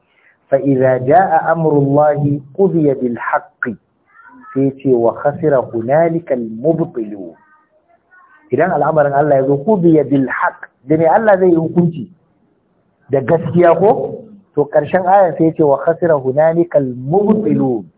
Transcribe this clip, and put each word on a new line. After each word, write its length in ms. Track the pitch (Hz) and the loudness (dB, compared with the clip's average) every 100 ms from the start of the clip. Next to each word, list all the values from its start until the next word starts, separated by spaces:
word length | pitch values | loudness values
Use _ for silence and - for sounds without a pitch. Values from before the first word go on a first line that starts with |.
| _ _ _ _ _ | _ _ _ _ _
"Fa 80 | 139 | -2
idza 400 | 139 135 131 127 127 | 0 0 2 0 2
jaa 320 | 160 190 160 - | 2 2 0 0
amrullahi 880 | 165 160 147 139 143 151 147 147 143 - - | -2 0 0 2 2 2 0 -2 -4 -8 -2
qudiya 380 | 196 165 147 131 | 0 2 0 0
bil 160 | 123 117 | -4 -6
haqqi." 600 | - 147 - _ - 101 _ _ _ _ - - - | -4 -6 -6 _ -10 -10 _ _ _ _ -20 -20 -12
Sai 160 | 135 135 135 | -4 -4 -2
ce, 80 | 139 | 0
"Wa 240 | 123 117 | 2 2
khasira 440 | 110 147 139 156 139 | 0 -4 -2 0 0
hunalikal 800 | 113 117 113 147 170 165 165 127 113 110 | -2 -6 -2 0 0 -2 -4 -6 -6 -4
mubtilun." 760 | 139 170 165 123 107 101 87 80 _ _ _ _ _ _ _ _ _ _ _ | -2 -2 -2 -6 -10 -12 -16 -20 _ _ _ _ _ _ _ _ _ _ _
Idan 200 | 127 175 | -2 0
al'amarin 420 | 156 147 160 143 | 0 0 0 0
Allah 240 | 139 151 139 | 0 2 2
ya 100 | 135 | 2
zo, 100 | 143 | -2
"Qudiya 460 | 143 214 170 156 | 0 2 4 2
bil 220 | 131 139 127 | 2 0 -2
haqq." 400 | - 90 - - _ 127 | -2 -6 -6 -20 _ -4
Da 100 | 156 | 0
me 100 | 165 | 2
Allah 320 | 185 220 190 | 2 2 2
zai 100 | 185 | 4
yi 60 | 165 | 2
hukunci? 540 | 160 175 175 143 104 _ _ _ _ _ _ _ _ _ _ | 0 0 0 -2 -14 _ _ _ _ _ _ _ _ _ _
Da 100 | 139 | -4
gaskiya 540 | 123 165 151 170 175 165 | 0 -2 0 2 4 4
ko? 420 | 196 247 - - - - _ | 2 0 -4 -10 -18 -20 _
To 100 | - | -4
ƙarshen 420 | 147 151 143 185 185 | -2 -2 -2 -4 2
aya 280 | 196 185 139 | 4 4 2
sai 140 | 160 160 | -2 2
ce, 60 | |
"Wa 140 | 151 135 | 2 2
khasira 300 | - 165 175 | 0 -2 0
hunalikal 720 | 151 127 131 160 165 170 151 135 | 0 0 0 2 2 0 0 -2
mubtilun." 920 | 123 131 180 208 214 - 139 135 117 85 | -6 -2 0 2 0 0 -2 -2 -4 -8